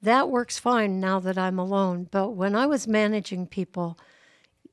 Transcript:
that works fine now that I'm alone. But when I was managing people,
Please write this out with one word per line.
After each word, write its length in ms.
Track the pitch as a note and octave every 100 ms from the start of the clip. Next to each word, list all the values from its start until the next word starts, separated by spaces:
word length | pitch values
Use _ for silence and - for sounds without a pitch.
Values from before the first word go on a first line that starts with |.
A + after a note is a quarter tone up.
that 280 | G3+ B3+ C#4
works 300 | B3 A#3+ -
fine 400 | A#3+ A#3+ G#3 F#3+
now 200 | F#3+ F#3+
that 160 | F#3 F#3
I'm 220 | F#3 F#3
alone. 500 | F#3 G3 F#3+ F3 F3+
But 200 | G3 G3
when 240 | G3+ F#3+ G#3
I 100 | C#4
was 220 | C#4 A3
managing 580 | G#3+ G#3 G#3+ - F#3 F3+
people, 500 | - F3+ F3+ E3+ E3 - _ _ _ _ _ -